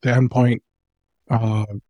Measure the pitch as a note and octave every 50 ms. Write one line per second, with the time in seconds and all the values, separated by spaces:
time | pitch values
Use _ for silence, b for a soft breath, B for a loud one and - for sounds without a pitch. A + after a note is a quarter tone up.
0 | - B2+ B2 B2+ B2+ A#2+ - B2+ B2 B2 A#2+ A2+ - _ _ _ _ _ _ _
1 | _ _ _ _ _ - - - A2+ A2 G#2+ G#2+ G#2+ G#2 G#2 G#2+ -